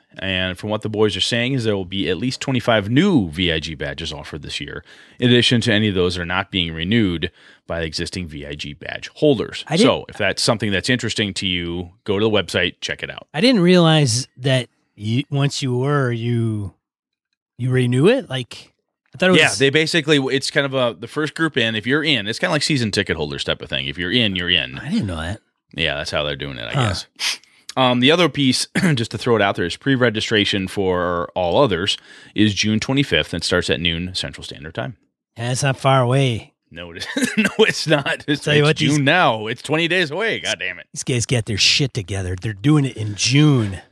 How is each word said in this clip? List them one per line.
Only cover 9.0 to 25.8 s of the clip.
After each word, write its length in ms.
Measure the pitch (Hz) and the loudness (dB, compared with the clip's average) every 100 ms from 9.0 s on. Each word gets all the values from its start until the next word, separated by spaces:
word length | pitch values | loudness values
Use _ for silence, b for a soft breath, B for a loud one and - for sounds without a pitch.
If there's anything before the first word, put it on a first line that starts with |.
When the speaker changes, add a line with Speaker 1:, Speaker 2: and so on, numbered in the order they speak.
| - | -12
Speaker 1:
holders. 540 | - 151 120 - - - | 0 2 2 0 -8 -4
Speaker 2:
I 100 | 165 | 2
didn't 120 | 220 | 4
Speaker 1:
So 140 | 87 - | 2 -2
if 80 | - | -4
that's 240 | 98 90 | -2 0
something 300 | - 110 110 | 0 0 2
that's 180 | 95 - | 0 2
interesting 460 | 123 113 - 104 92 | 0 0 -2 -2 -2
to 100 | 98 | -2
you, 460 | 90 85 87 90 _ | -2 -2 -6 -8 _
go 140 | - 98 | -4 0
to 80 | 110 | 2
the 60 | |
website, 460 | 104 87 95 90 - | 0 0 -2 -2 -4
check 220 | - 73 | -10 -8
it 80 | 71 | -10
out. 160 | - - | -14 -12
Speaker 2:
I 100 | 147 | 0
didn't 200 | 240 233 | 2 4
realize 680 | 175 180 165 156 139 113 131 - | 6 6 6 6 4 0 -4 -6
that 320 | 131 131 120 _ _ - | 0 0 -2 _ _ -10
you, 280 | 104 120 143 | -4 -2 -2
once 320 | 139 143 - | 0 0 -2
you 160 | 135 123 | -4 -2
were, 340 | 139 147 127 | 0 0 0
you, 640 | 117 117 120 113 107 98 - _ _ _ _ _ _ _ - | -2 -2 0 0 -2 -8 -12 _ _ _ _ _ _ _ -6
you 100 | 123 | -2
renew 380 | 127 123 123 170 | 0 2 4 4
it? 200 | 262 180 | 4 0
Like, 460 | 131 120 - - _ _ _ _ - | -8 -8 -14 -20 _ _ _ _ 0
I 20 | |
thought 120 | 185 | 4
it 40 | |
was 80 | 175 | 6
Speaker 1:
Yeah, 120 | 147 - | 4 4
they 120 | 135 | 2
basically, 480 | 147 160 170 147 147 | 4 2 0 2 2
it's 340 | 131 135 - | 2 -2 -2
kind 140 | 151 139 | -2 0
of 80 | |
a, 220 | 131 120 85 | 0 -2 -2
the 80 | 113 | -10
first 280 | 147 151 - | -6 -6 -2
group 220 | 160 135 | -2 0
in, 180 | 113 110 | 0 0
if 100 | 110 | 0
you're 160 | 147 | 0
in, 240 | 156 127 101 | 2 0 0
it's 120 | 113 | -2
kinda 120 | 185 | -2
like 120 | 156 | 0
season 280 | - 143 113 | 0 0 0
ticket 240 | 101 95 80 | 0 -2 -2
holders 280 | 76 69 | -4 -4
type 180 | - 78 | -4 -6
of 80 | 76 | -4
thing. 180 | 67 69 | -6 -6
If 100 | 78 | -6
you're 140 | 87 | -2
in, 240 | 123 110 90 | 0 0 0
you're 140 | 87 | 0
in. 280 | 87 65 67 | 0 -2 -8
Speaker 2:
I 120 | 139 | -6
didn't 180 | 214 110 | -4 -4
know 100 | 80 | -6
that. 220 | 80 110 _ _ _ | -8 -10 _ _ _
Speaker 1:
Yeah, 220 | - | -6